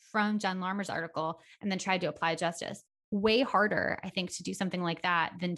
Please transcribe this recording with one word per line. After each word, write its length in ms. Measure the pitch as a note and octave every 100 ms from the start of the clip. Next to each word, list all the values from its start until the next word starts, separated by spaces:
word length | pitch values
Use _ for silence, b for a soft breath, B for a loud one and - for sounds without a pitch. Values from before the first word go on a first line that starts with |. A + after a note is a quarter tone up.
| -
from 260 | G#3+ G#3 G#3+
Jen 220 | G3+ F#3
Larmer's 320 | F#3 G3+ F#3+
article 500 | - E3 - D#3+ E3+ B B
and 120 | G3+
then 80 | F#3
tried 220 | G3 F#3
to 60 | E3+
apply 280 | - E3 E3
justice. 480 | E3+ E3+ - - - _ _
Way 320 | G3+ G#3+ A3+
harder, 580 | C4+ F#3+ G#3 - - -
I 60 | F#3+
think, 220 | F#3+ F3+ -
to 80 |
do 100 | F3+
something 300 | F#3+ F#3 F3+
like 180 | F3 E3
that 320 | F3+ E3+ D#3+ F3
than 140 | F3+